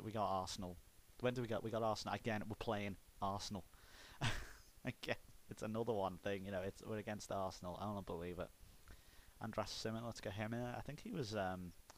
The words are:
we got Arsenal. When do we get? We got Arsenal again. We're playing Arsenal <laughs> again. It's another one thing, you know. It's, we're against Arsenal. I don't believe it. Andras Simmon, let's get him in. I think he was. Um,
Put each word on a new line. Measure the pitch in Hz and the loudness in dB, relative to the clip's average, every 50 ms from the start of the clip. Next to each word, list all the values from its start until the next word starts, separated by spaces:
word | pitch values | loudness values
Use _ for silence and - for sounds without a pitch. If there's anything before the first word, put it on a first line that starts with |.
| 95 | -4
we | 110 | -2
got | 104 110 101 | 2 2 4
Arsenal. | 92 95 92 92 - - - 95 90 90 - - - - - - - - - | 4 4 4 4 2 -2 -4 -4 -4 -6 -8 -12 -18 -20 -20 -20 -18 -4 2
When | 120 127 123 | 2 2 4
do | 127 120 | 2 2
we | 107 | 2
get? | 113 - - | 2 2 2
We | 113 | 2
got | 107 110 113 | 2 4 6
Arsenal | 110 107 - - 104 95 | 6 4 4 2 0 0
again. | 107 - 117 107 104 101 107 | 0 2 2 2 2 2 0
We're | 107 | -2
playing | - - 117 107 104 101 101 95 - - - - - | -2 2 2 2 2 2 0 -2 -4 -10 -14 -6 0
Arsenal | 101 98 98 101 - - 104 92 - - - - - - - - - - - - | 2 2 2 2 0 -2 -4 -4 -6 -8 -14 -20 -18 -18 -16 -16 -16 -12 -2 2
<laughs> | - 113 113 - - - - - - - - - - | 4 4 4 4 0 -4 -10 -14 -16 -20 -14 -8 -6
again. | 127 - - - - 113 - - - - - - - | -6 -6 -2 0 0 0 0 -2 -14 -16 -14 -12 -10
It's | - - - | -8 -4 -2
another | 110 107 110 117 123 113 | 0 2 2 2 4 4
one | 101 95 92 90 82 | 4 4 4 2 0
thing, | - 101 101 98 95 | 0 0 0 0 0
you | 101 | 0
know. | 101 90 95 | 0 0 0
It's, | 98 - - - | 0 -2 -4 -4
we're | - 110 107 | -4 -2 -2
against | 98 110 107 101 - - | -2 -2 -4 -4 -2 -2
Arsenal. | - 98 95 92 90 - 92 90 87 - | 0 0 0 0 -2 -2 -4 -4 -4 -2
I | 98 | -2
don't | 107 104 101 92 | 0 0 -2 -2
believe | - 90 82 85 90 87 85 | -2 -2 -2 -2 -2 -2 -2
it. | - - - - - - - - - - - - - - - - - - - - - | -4 -4 -6 -14 -18 -18 -18 -16 -16 -16 -16 -16 -16 -20 -18 -18 -18 -18 -12 -8 -6
Andras | 110 107 107 101 - | -2 0 0 0 0
Simmon, | - - - 110 110 113 117 | -2 -2 -2 -2 -2 -2 -2
let's | 117 110 - | -4 -4 -4
get | - 110 107 | -4 -4 0
him | 107 107 110 117 | 0 0 0 0
in. | 120 123 | 0 0
I | 123 120 120 | -2 -2 -4
think | - - 143 - | -4 -6 -6 -6
he | - 214 | -6 -4
was. | 220 170 127 101 110 | -2 0 0 2 2
Um, | 104 95 92 92 92 90 87 - - - - - | 2 2 2 2 0 -4 -6 -8 -10 -16 -18 -18